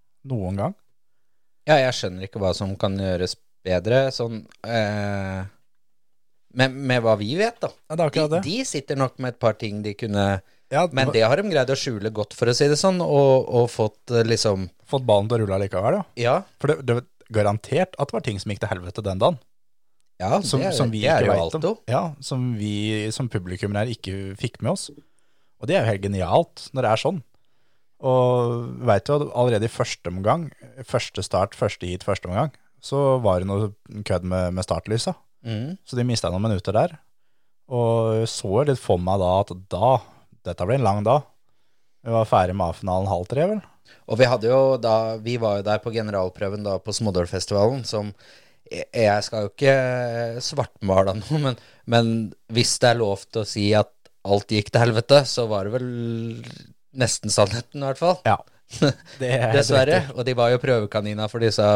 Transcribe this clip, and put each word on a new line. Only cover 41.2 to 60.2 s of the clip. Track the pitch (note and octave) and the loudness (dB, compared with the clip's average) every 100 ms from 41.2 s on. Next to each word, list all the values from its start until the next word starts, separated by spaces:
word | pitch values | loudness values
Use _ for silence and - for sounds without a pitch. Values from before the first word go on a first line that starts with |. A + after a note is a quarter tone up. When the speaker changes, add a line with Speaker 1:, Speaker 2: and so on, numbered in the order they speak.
| - _ _ _ _ _ _ _ | 2 _ _ _ _ _ _ _
Speaker 1:
Vi | A#2 | -2
var | A2+ A2 | 0 4
ferdig | A2+ F2+ F#2+ | 4 4 0
med | A2 | -2
A-finalen | A2+ G2 F#2 G2 | -4 -2 -2 0
halv | F2+ F2+ | -2 -2
tre, | B2+ F3 | -2 -2
vel? | G#3+ - _ _ - - | -2 -8 _ _ -20 -8
Speaker 2:
Og | A2 | 4
vi | B2 | 4
hadde | B2 A2 | 4 2
jo | C3 C3 C3 | 4 4 2
da, | A2+ A2 A2+ A2+ | 2 2 0 -6
vi | A2 A#2+ | -6 -2
var | A2+ G2+ | 0 0
jo | |
der | G2+ G#2+ | 0 -2
på | - | -2
generalprøven | A2+ G#2+ G2+ F#2 - G2 G#2 | -4 -4 -2 -4 -4 -6 -4
da | G#2 F#2+ | -4 -4
på | - | -6
Smådølfestivalen, | G2+ A2 F2+ F2 F#2+ - G2+ G#2 C3+ A2 | -4 -2 0 -2 -4 -2 2 2 0 -6
som, | A2 G#2 - - - _ _ _ | -6 -6 -10 -20 -20 _ _ _
jeg, | F2+ - | -12 -8
jeg | - G#2+ G#2 | 0 2 2
skal | G#2 A2 G2+ | 0 -6 -6
jo | |
ikke | - C#3 C3+ B2+ B2 A#2+ A#2 A#2 A#2 | 0 2 2 2 -2 -4 -4 -6 -6
svartmale | - C#3+ B2+ - G2+ F#2+ G2 G2+ | -8 -6 -8 -6 2 2 4 0
noe, | - D#3 | -4 -2
men, | C#3 A#2+ - _ - | -2 -4 -12 _ 0
men | A#2 A#2 A2+ G#2+ - _ | 2 4 0 -4 -10 _
hvis | A2+ A#2 - | 0 0 2
det | B2 | 4
er | A#2 | 4
lov | G#2+ G2 | 0 -2
til | - A2+ | -6 -8
å | G#2 | -6
si | - G2+ | -2 2
at | G#2+ G#2 _ _ _ | 4 2 _ _ _
alt | - G2+ - | 0 0 2
gikk | G#2+ - | -2 0
til | A#2+ | 2
helvete, | A#2 A2 - C#3+ | 4 2 6 4
så | C3 - A#2 | 6 -2 -2
var | G#2 | -2
det | G2 | -2
vel | B2 B2 A#2+ A#2 A#2 A#2 A#2 A#2 - - - _ | -4 -6 -6 -6 -6 -8 -10 -14 -18 -20 -20 _
nesten | C3 A#2+ - G#2+ | -2 -2 -2 -2
sannheten | G#2 G2+ A#2 - C#3+ | 2 2 2 -8 -6
i | C#3 | -6
hvert | C3+ | 0
fall. | E3+ F3+ | 0 2
Speaker 1:
Ja. | A#2 G2+ - _ _ | 2 0 -2 _ _
Speaker 2:
<laughs> | - D3 - - - | 0 0 0 -10 -8
Speaker 1:
Det | C3 | -2
er | B2 | 0
helt | A#2+ B2+ | 2 2
Speaker 2:
Dessverre. | - C3+ C3 F3+ | 4 4 4 2
Speaker 1:
riktig. | C#3+ | 0
Speaker 2:
Og | B2+ | -4